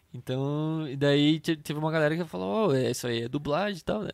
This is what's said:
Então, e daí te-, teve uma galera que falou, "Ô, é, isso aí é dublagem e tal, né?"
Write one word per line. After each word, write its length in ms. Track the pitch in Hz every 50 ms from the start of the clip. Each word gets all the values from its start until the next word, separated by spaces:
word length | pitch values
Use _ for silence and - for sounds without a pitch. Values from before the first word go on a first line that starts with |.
| _ _
Então, 760 | - 123 - - 127 131 135 143 147 151 156 156 160 160 156 139
e 80 | 131
daí 420 | 139 143 143 143 147 147 151 160 156
te-, 160 | - - 165
teve 220 | 151 151 - 151 151
uma 120 | 156 160
galera 240 | 160 165 151 151 156
que 80 | 170 180
falou, 440 | 160 - 185 185 190 202 220 220 185
"Ô, 40 | 135
é, 160 | 131 127 117
isso 140 | 123 - -
aí 180 | 123 117 113 117
é 40 | 120
dublagem 500 | 131 147 147 151 143 165 202 208 202 156
e 40 | -
tal, 180 | - 190 220 208
né?" 60 | -